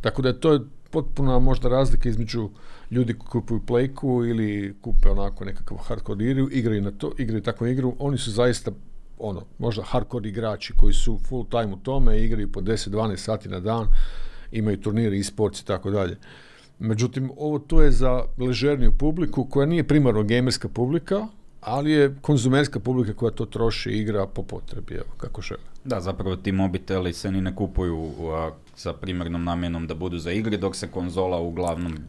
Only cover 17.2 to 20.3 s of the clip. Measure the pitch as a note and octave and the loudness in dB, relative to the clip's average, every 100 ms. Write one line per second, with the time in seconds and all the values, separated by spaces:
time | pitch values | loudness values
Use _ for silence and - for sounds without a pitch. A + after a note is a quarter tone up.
17.2 | C3 - D3+ D3+ D3 D#3+ D3+ A#2+ B2+ B2+ | -8 -6 -4 -4 4 8 8 8 6 2
18.2 | B2 - B2+ A#2+ C3+ C#3+ A#2+ - D3+ D#3+ | -2 -4 -2 0 0 6 6 8 4 0
19.2 | D#3+ - B2+ C#3+ C#3 E3+ - D3+ C3+ G#2+ | -2 -2 -2 0 2 0 2 4 4 2
20.2 | G#2 | 2